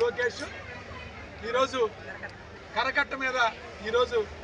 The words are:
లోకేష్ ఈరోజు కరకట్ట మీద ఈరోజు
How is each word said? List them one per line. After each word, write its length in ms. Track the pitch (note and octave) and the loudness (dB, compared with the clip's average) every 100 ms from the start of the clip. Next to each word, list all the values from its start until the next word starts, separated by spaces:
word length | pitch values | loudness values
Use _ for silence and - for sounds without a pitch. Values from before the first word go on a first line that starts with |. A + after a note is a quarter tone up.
లోకేష్ 380 | A#3 - A#4+ - D#4 - - - - - - - - - G#3+ | 2 4 0 0 -6 -8 -10 -12 -10 -12 -12 -12 -12 -8 0
ఈరోజు 320 | B3 C4+ C4 G#3+ - - - G3+ - - - - - | 4 4 4 2 0 -10 -10 -10 -12 -14 -14 -4 0
కరకట్ట 380 | B3+ C#4+ C#4+ C4+ | 2 2 0 0
మీద 140 | C4 B3+ A#3 - - - G#3 | 0 4 4 2 -8 -8 2
ఈరోజు 300 | A#3+ A#3+ A#3+ G3+ - | 4 4 4 0 -4